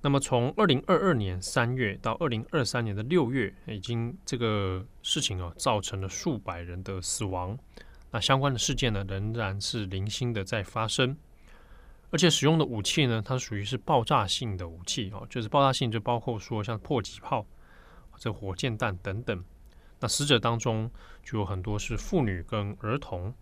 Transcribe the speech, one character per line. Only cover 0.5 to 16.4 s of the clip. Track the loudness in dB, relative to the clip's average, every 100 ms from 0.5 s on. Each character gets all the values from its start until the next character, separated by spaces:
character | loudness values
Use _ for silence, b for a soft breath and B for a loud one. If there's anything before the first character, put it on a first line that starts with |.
| 4
二 | 4
零 | 4 4
二 | 4
二 | 6
年 | 2 0 -2
三 | -2 0 2 2
月 | 0 -2
到 | -4 0
二 | 0
零 | 0 0
二 | 0
三 | 0 0
年 | -2
的 | -2
六 | 2 2 4
月， | 2 -2 -4 -10
已 | -8
经 | -4 -2 -2 -6 -6
这 | -2
个 | 0 2 0 -2 -6 -10
事 | -4 -2
情 | 0 -2
哦， | -6 -2
造 | 0 0
成 | 0 -6
了 | -6
数 | -4 -4 -4
百 | -4 -8
人 | -8 -8
的 | -6 -6
死 | -4 -2
亡。 | -2 -2 -4 -8 -12 B B B B
那 | -2
相 | 4 4
关 | 4
的 | 2
事 | 0 2
件 | 2
呢， | 0 -2
仍 | -2 -2
然 | -2 -2 -2
是 | -4 -4 -4
零 | -4 -4
星 | -2 -2
的 | -2
在 | -2 -4
发 | -4 -4 -2
生。 | 2 2 0 -12 b b b b b b b b
而 | 4
且 | 4
使 | 6 6
用 | 6
的 | 4
武 | 0
器 | 0 4 4
呢， | 2 0
它 | -2
属 | -2 -4
于 |
是 | -2 -4
爆 | 2 2
炸 | 6 2 4
性 | 0 -2 -4
的 | -6
武 | -10
器 | -6 -4 -4
哦， | -8 -8
就 | -6
是 | 2
爆 | 4 4
炸 |
性 | 4 0
就 | 0
包 | 0 0
括 | 0
说 | -4